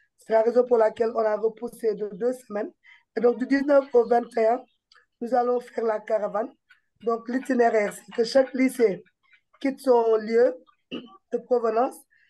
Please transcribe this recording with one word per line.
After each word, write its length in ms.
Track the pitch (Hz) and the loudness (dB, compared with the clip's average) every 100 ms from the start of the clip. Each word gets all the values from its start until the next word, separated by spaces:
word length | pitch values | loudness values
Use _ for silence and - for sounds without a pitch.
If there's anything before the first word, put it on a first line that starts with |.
| _ _ | _ _
C'est 140 | - | 0
la 120 | 220 | 2
raison 220 | 226 240 240 | 4 2 2
pour 120 | 233 | 2
laquelle 340 | 220 214 226 | 2 0 -2
on 120 | 226 220 | 0 -2
a 100 | 214 | -2
repoussé 580 | 226 220 233 - 226 196 | -4 -6 -12 -6 -4 -4
de 120 | 208 | -8
deux 180 | 185 240 | -4 -4
semaines. 400 | 254 - 208 320 - _ _ _ - | -4 -8 -8 -8 -12 _ _ _ -2
Et 20 | |
donc, 180 | 240 226 | 0 0
du 80 | 254 | -2
dix-neuf 460 | 277 277 277 269 | -2 2 2 4
au 120 | 240 226 | 0 2
vingt 180 | 240 240 233 | 0 0 -2
et 100 | 220 | 0
un, 160 | 254 - _ _ _ _ _ | 0 -6 _ _ _ _ _
nous 140 | 233 247 | -4 -2
allons 240 | 240 247 | 0 -2
faire 240 | 240 - | -6 -6
la 160 | 226 214 | -4 -4
caravane. 500 | 208 220 202 196 254 - _ _ _ _ | -4 -4 -2 -6 -8 -12 _ _ _ _
Donc, 260 | 226 226 240 | -6 -6 -4
l'itinéraire, 680 | 254 - 240 233 220 202 | -8 -2 2 2 2 -2
c'est 200 | - - - | -6 -10 -4
que 80 | |
chaque 300 | 226 269 262 | 2 2 2
lycée 500 | 254 262 - 220 180 - _ _ _ _ _ | 0 -2 2 0 0 -10 _ _ _ _ _
quitte 200 | 277 269 | -6 -4
son 380 | 262 240 226 220 | 2 2 4 0
lieu 380 | 214 226 254 - - _ _ - - - _ | 0 2 2 0 -12 _ _ -16 -16 -20 _
de 60 | 240 | -10
provenance 580 | - 247 226 220 277 - _ _ | -2 -2 0 0 -2 -4 _ _